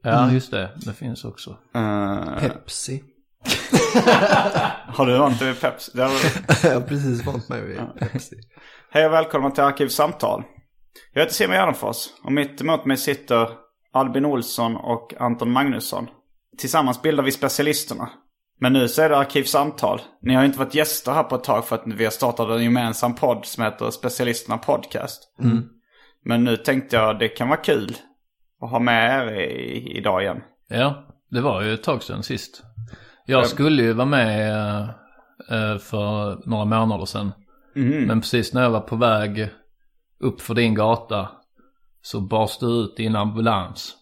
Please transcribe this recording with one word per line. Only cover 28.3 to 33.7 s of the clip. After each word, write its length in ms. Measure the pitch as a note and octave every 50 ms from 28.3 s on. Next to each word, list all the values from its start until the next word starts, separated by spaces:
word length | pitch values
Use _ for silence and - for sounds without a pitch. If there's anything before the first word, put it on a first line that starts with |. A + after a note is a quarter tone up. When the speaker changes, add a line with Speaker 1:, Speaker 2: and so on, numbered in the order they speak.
| _ _ _ _ _ _
Speaker 3:
att 80 | A#2 A#2
ha 80 | B2 A#2
med 480 | A#2+ B2 A#2 A2+ A2+ A#2+ C3 C3+ B2+
er 40 | A2+ G#2+ G2
i, 560 | F2 B1+ B1 B1 B1 A#1+ B1+ A2+ A#2+ - -
idag 240 | - G2+ G#2 F#2 F#2 G2
igen. 180 | G2 D2 - - - _ _ _ _
Speaker 1:
Ja, 380 | A2+ A2+ B2+ C#3+ C#3+ C#3+ - - - _ _ _
det 100 | - B2
var 200 | C3 C#3+ A2 F#2
ju 120 | G#2 G#2+ A2
ett 100 | A2 -
tag 200 | - D3 A#2+ -
sedan 200 | - F#2 G2 -
sist. 400 | - B2+ - - - - - - - _ - A2+ - - - - - _ _ _
Jag 160 | - C3 B2+
Speaker 3:
Ja. 40 | A#2+
Speaker 1:
skulle 380 | A#2 - - C#3+ D#3